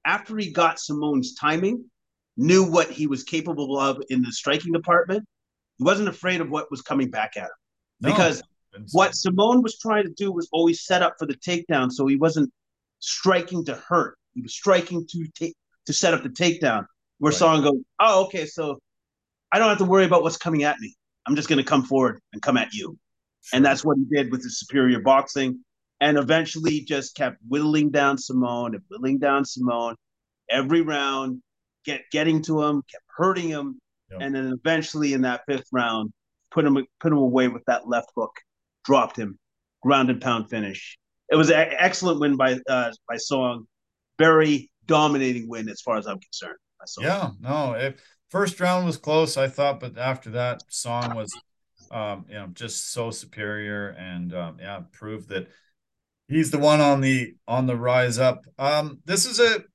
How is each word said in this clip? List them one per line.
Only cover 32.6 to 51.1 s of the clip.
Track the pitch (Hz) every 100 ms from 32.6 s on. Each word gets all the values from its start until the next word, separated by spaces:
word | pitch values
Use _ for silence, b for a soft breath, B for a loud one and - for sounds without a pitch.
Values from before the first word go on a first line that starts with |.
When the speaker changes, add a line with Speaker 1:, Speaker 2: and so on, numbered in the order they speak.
Speaker 1:
him, | 151 147 -
kept | - _ -
hurting | 180 180 165
him. | 151 139 131 _ _ -
Speaker 2:
Yep. | 95
Speaker 1:
And | 139 135
then | 131
eventually | 127 160 160 156 156 147
in | 135
that | 127 120 -
fifth | 139 -
round, | 127 117 113 107 - _ _ _
put | 165 147
him, | 135 131 -
put | 165
him | 147
away | 131 127 127
with | 117 -
that | 120 113
left | 120 - -
hook, | 107 - - _ _ _
dropped | - 135 113 -
him, | 104 98 _ _ _ _
ground | 127 139 127
and | 120
pound | 131 113 107
finish. | 113 101 92 - - _ _ -
It | 156
was | 156
an | 156 160 -
excellent | 180 185 180 151
win | 147 135
by, | 131 127 131
uh, | 127 120 110 -
by | 117
Song. | - 139 127 120 110 _ _ _ _ -
Very | 160 160 156 143 - _ -
dominating | 156 151 143 127 123 113
win | 117 110
as | -
far | - 110
as | 104
I'm | 98
concerned. | - - 85 76 _ _
I | -
saw | -
Speaker 2:
Yeah, | 135 196 143 98
no, | 120 151 135
if | 113 135 135 b _ _
first | 185 196 180
round | 180 180 175
was | 156
close, | 151 156 160 139
I | 135
thought, | 135 143 135
but | 127 117
after | 127 127 113
that, | 120 123 117 -
Song | - 117 120 120